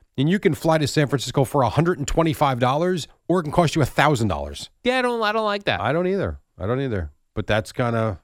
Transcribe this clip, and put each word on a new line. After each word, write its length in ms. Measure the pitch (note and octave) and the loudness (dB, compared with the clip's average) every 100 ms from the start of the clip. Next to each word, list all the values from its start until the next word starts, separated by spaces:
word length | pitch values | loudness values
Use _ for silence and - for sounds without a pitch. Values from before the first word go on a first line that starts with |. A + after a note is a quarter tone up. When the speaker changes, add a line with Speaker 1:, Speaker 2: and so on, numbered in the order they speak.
| _ - | _ -2
Speaker 1:
and 120 | C#3+ | 0
you 100 | G3 | 2
can 140 | G3 | 0
fly 240 | D3 D#3+ D#3+ | 0 2 2
to 100 | C#3+ | 2
San 200 | - C#3+ | 0 0
Francisco 360 | C#3 - C3+ | 0 -2 0
for 180 | C3 D3 | 0 2
a 60 | A#2+ | 2
hundred 280 | - E3+ F#3 | 2 2 0
and 80 | D3 | 0
twenty-five 500 | - E3 D3 D3 B2+ | 2 0 2 0 2
dollars, 480 | B2 C#3+ F3 F#3 - _ - | 0 0 0 -2 -6 _ -2
or 120 | F3 | -2
it 40 | |
can 80 | D3+ | 0
cost 240 | B2+ E3 E3 | 2 2 2
you 60 | |
a 40 | B2+ | 0
thousand 420 | - D3 C#3 A2 | 2 2 2 0
dollars. 400 | D2+ C#2+ D2 - _ | -2 -6 -10 -16 _
Speaker 2:
Yeah, 160 | A#3+ B3+ | -2 0
I 20 | |
don't, 200 | B3 A#3+ | 0 0
I 100 | G#3 | -2
don't 140 | A3 G#3+ | 0 -2
like 200 | G3+ G3+ | -2 -2
that. 160 | G2+ | -2
Speaker 1:
I 100 | G#2 | 0
don't 140 | D#3 F3+ | 0 0
either. 320 | G3 A2+ D2 _ - | -2 -2 -6 _ -8
I 100 | F#2 | -4
don't 120 | B2+ | -4
either. 300 | C#3 G#2 D#2 - _ | -2 -4 -6 -10 _
But 140 | - - | -8 -2
that's 240 | G#2+ A2 | -2 -2
kinda, 480 | - B2 A#2 A2+ G#2+ | -4 -2 0 -2 -4